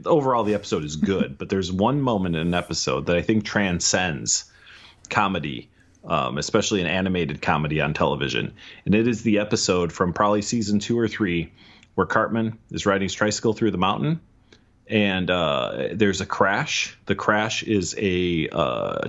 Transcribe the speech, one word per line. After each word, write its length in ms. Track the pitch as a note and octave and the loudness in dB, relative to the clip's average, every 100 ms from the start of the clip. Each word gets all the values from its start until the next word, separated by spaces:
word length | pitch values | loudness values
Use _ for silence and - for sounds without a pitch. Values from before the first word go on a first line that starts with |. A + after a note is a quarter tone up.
overall, 400 | - D#3 C3 A#2+ | 2 4 4 2
the 80 | G#2 | 2
episode 320 | G2+ - F#2+ | 0 0 -2
is 120 | D2+ D2+ | -2 -2
good, 420 | G2 F#2 - C#2 | 0 0 -2 -4
<laughs> 0 | |
but 100 | - | -2
there's 240 | F#2+ F2 | -2 0
one 300 | F#2 A2 C#3+ | 2 2 2
moment 340 | C3 G#2 F#2 D#2+ | 2 0 0 0
in 120 | E2+ | 0
an 40 | |
episode 520 | F2 - D#2+ - C2 D#2 | 0 -2 -4 -2 -2 2
that 100 | F2 | 0
I 60 | |
think 240 | F2 A2 G#2 | 2 0 0
transcends 1000 | G#2+ G2 F2 - G2 F2+ C2+ A1+ - - - - - - - - | 0 0 0 0 0 0 -4 -2 -4 -4 -20 -20 -20 -20 -20 -4
comedy, 600 | A#2 G2 F#2 D2 A#1+ - _ _ _ | 0 2 0 -4 -8 -12 _ _ _
um, 320 | E2+ E2 B1+ C#2 | -4 -2 0 -4
especially 460 | - G#2+ - G2+ | 0 2 2 0
an 60 | E2+ | 0
animated 520 | F#2 F#2+ F2+ D2+ D2+ | 0 0 0 -2 -4
comedy 400 | - D#2 D2+ D2+ | 0 0 0 0
on 140 | D2 | 0
television. 580 | D#2 D#2+ C#2 C2+ A#1 - - - - | 0 0 0 -2 -2 -4 -8 -20 -10
And 100 | - | 0
it 140 | G#2 A#2 | 2 2
is 140 | G#2+ | 0
the 160 | A#2 G#2 | 0 0
episode 560 | G#2 G#2+ - F2+ E2+ | 0 0 2 0 0
from 180 | - F2+ | 0 -2
probably 300 | E2 G#2 G#2 | 2 2 2
season 360 | G2+ A#2+ G#2 G#2 | 0 -2 0 -2
two 200 | - A#2 | 0 0
or 100 | A2 | 0
three 440 | - G2 E2+ D#2+ - - - _ | 0 -2 -2 -4 -10 -20 -20 _
where 120 | - F#2 | -2 0
Cartman 520 | A2 G#2 A2+ A2 A2 - | 2 0 0 -2 -6 -10
is 140 | - | -4
riding 220 | G#2 G2 F#2+ | 2 2 0
his 80 | |
tricycle 400 | - G#2+ - A#2 | -2 -2 0 0
through 160 | G#2 A2 | 2 0
the 80 | F2+ | 2
mountain 420 | F#2+ - D3 E3 - _ _ - _ _ - | 0 0 -2 -2 -6 _ _ -20 _ _ -2
and, 420 | A2 G2+ F#2 F2 | 2 2 2 0
uh, 600 | F2+ D#2 C#2 A1 A1+ B1+ | 2 2 0 -2 -2 -4
there's 280 | F#2+ G2+ F#2 | 2 2 2
a 60 | F#2 | -2
crash. 680 | - G2 G#2+ D3+ - - - - | 2 2 2 -2 -2 -4 -6 -6
The 80 | |
crash 480 | G2+ - G#2 A2 - | -4 0 2 0 -4
is 320 | - G#2 E2 - | 0 0 0 -2
a, 520 | G2+ F2+ F2+ E2 C#2+ | 0 0 0 0 -2
uh, 580 | - C#2 A1+ G1+ G1+ | 0 0 0 -4 -4